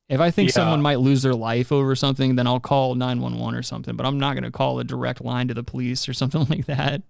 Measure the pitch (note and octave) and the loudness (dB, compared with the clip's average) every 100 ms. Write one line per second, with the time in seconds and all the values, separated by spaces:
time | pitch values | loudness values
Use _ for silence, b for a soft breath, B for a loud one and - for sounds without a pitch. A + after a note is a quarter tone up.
0 | _ C3+ E3+ E3+ F#3+ - E3 D#3 D3 C#3 | _ 2 2 4 4 4 2 4 2 4
1 | C3 C#3 C3 B2 A2+ A#2 B2+ C#3+ C3+ C3 | 4 4 4 0 0 0 2 2 2 2
2 | C#3 C3+ C3 B2+ B2 B2+ - C#3 C3 B2+ | 0 2 2 4 2 0 2 0 2 0
3 | B2+ B2 B2 A#2+ A#2 A#2+ B2 A#2+ B2+ A#2+ | -2 -2 -2 -4 -4 -4 -6 -8 -8 -4
4 | B2+ C#3 C#3 C3 A#2+ B2 C3+ B2+ B2 B2+ | -2 -2 -2 -4 -8 -2 -2 -2 -6 -4
5 | B2 B2+ B2 B2 B2 A#2 A#2+ C3 B2 B2+ | -4 -4 -4 -4 -2 -4 -8 -6 -4 -4
6 | - B2 C3+ D#3 C#3+ D#3 C#3 C#3 C#3+ C#3+ | -6 -2 -2 0 0 -2 -2 -2 -2 -4
7 | - | -8